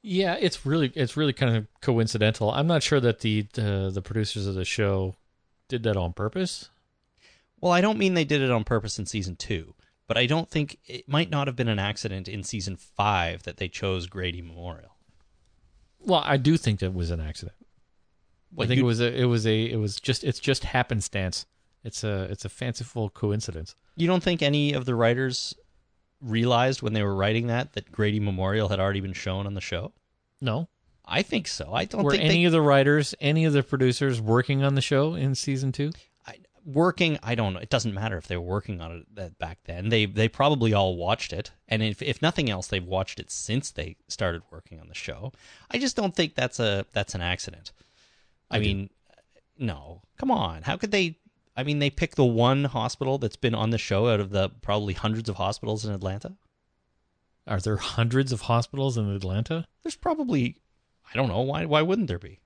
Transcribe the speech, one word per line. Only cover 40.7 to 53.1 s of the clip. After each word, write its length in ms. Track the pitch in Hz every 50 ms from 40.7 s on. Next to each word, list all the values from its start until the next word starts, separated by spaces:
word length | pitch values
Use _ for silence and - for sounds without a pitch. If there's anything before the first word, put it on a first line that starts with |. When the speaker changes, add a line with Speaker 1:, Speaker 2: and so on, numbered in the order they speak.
Speaker 2:
all 240 | 104 101 98 95 90
watched 360 | 85 85 92 113 - - -
it, 180 | - 101 - - - _ _
and 160 | _ 113 110
if, 180 | 110 110 98 -
if 200 | - 147 127 -
nothing 260 | 147 160 - - 147 120
else, 200 | 101 90 - -
they've 160 | 107 95 87
watched 340 | 90 95 92 95 - - -
it 140 | - -
since 400 | - - - - 110 135 139 -
they 240 | - - 76 85 85 _ _ _
started 340 | - - 104 90 85 85 - _
working 280 | - 85 - _ 85 78
on 100 | 78 80
the 60 | 80
show. 380 | - - - - - 101 131 - _ - - - - - _
I 80 | - 240
just 180 | 277 254 -
don't 180 | - 214 190 -
think 220 | - 170 151 _
that's 240 | - 127 120 - -
a, 260 | 120 107 101 98 98 _
that's 240 | - 104 101 - -
an 40 | 98
accident. 500 | 87 87 90 - - - 82 80 - - - _ _ _ _ _ _ _ _ _ _ _ _ _ _ _
I 80 | -
Speaker 1:
I 20 | 110
do. 40 | 107
Speaker 2:
mean, 260 | 104 98 95 98 95 _ _ _ _ _ _ _ _ _ _ _ _ _ -
no. 440 | 135 110 82 71 71 73 85 87 _ _ _ -
Come 120 | 262 269
on. 320 | 247 - - 85 - 104
How 140 | - - 160
could 160 | 180 - 208
they? 260 | 208 202 185 165 160 _ _ _ _ _ _ _ _
I 100 | 120 131
mean, 160 | 147 147 147
they 100 | 143 143
pick 240 | - - 170 160 -
the 100 | - 135
one 400 | 123 117 113 120 123 135 139 143
hospital 540 | 135 127 123 110 120 - _ 135 131